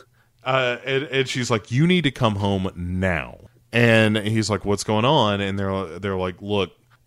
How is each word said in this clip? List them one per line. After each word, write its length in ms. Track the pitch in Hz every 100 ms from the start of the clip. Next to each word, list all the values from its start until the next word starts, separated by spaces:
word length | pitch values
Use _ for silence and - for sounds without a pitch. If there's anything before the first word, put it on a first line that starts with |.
| - _ _ _
Uh, 360 | 127 131 123 117
and, 200 | 123 135
and 240 | 147 135 131
she's 200 | 135 117
like, 220 | 110 -
"You 160 | 120 175
need 160 | 180
to 80 | 143
come 240 | - 117
home 340 | 101 101 98 92
now." 640 | - 87 92 95 80 60 - - _ _
And 440 | 117 117 113 110 107
he's 340 | 104 110 107
like, 140 | 98
"What's 180 | 101 101
going 220 | - 107
on?" 360 | 123 156 104 101
And 160 | 98 98
they're, 440 | 98 95 90 87
they're 160 | 98 92
like, 260 | 92 90
"Look, 300 | 101 104 87 _ _ _